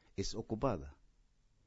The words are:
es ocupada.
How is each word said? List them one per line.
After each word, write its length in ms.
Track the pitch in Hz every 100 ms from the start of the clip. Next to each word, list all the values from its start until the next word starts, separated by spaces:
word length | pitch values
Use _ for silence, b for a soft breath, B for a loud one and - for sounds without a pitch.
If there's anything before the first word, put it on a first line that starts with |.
| - -
es 180 | -
ocupada. 600 | 107 - 110 135 87 69 - - - - _ _ _